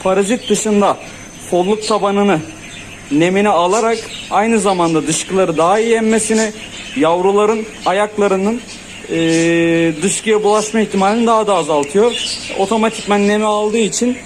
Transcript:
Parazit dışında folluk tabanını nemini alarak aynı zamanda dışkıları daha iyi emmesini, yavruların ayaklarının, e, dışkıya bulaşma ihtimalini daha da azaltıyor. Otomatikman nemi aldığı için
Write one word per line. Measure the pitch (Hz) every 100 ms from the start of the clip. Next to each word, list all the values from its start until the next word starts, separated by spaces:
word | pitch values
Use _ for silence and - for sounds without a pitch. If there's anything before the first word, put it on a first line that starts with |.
Parazit | 190 190 196 247 -
dışında | 202 220 208 196 - - - - - -
folluk | 175 180 214 -
tabanını | 208 196 202 202 165 - - - - - - -
nemini | 143 170 190 208
alarak | 170 185 214 226 226 - - -
aynı | 185 220 226
zamanda | 196 185 170 160 139
dışkıları | 160 - 185 180 156
daha | 165 208
iyi | 233
emmesini, | 226 220 220 - 220 220 214 - - - 131
yavruların | 156 175 185 202 208 226 220 - -
ayaklarının, | 190 208 208 202 190 196 240 - - - - -
e, | 165 165 165 165 170 170 165 165 156
dışkıya | 185 - 220 214
bulaşma | 208 214 208 226
ihtimalini | 202 202 190 226 226
daha | 220 202
da | 185
azaltıyor. | 156 151 139 196 233 226 - - - -
Otomatikman | 190 226 220 220 - 202 202
nemi | 208 214
aldığı | 208 214 220
için | 208 - 240 247